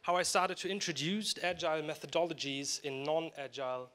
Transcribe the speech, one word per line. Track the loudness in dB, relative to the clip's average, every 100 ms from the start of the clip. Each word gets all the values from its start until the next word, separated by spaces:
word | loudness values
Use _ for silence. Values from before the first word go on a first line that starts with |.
how | 4 2
I |
started | 6 4 4 0
to | -2
introduce | -2 -2 -2 0 0 0 0
Agile | 0 0 0 0
methodologies | 0 -6 -2 2 2 0 -2 -2 -2 -4
in | -4 -4
non-Agile | 0 0 0 -8 -10 -4 -4 -4 -6